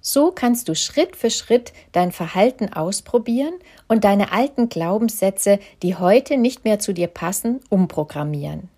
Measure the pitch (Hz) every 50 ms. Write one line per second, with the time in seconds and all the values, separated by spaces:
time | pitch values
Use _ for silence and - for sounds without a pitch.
0 | _ - - 277 285 349 359 - - 240 240 233 - - 160 - - - - -
1 | 339 349 - - - 226 233 - - - 240 247 247 - - - - _ - 175
2 | 180 180 175 - 175 160 - 180 202 247 254 - 220 - - - 156 175 202 -
3 | - - - 240 226 - 233 247 277 311 349 359 - - - - _ _ 226 226
4 | 208 202 196 202 202 - - 202 247 285 277 - 240 233 - 170 165 170 190 214
5 | 226 226 - - - 196 190 190 - 202 202 202 - - _ _ - 180 180 170
6 | 180 180 202 254 262 - 294 269 233 247 262 - _ 226 214 202 - - 196 170
7 | 170 170 - - - 170 196 - - 233 240 262 _ _ - 190 185 165 - -
8 | 151 151 - 147 147 151 151 147 143 147 151 156 190 175 _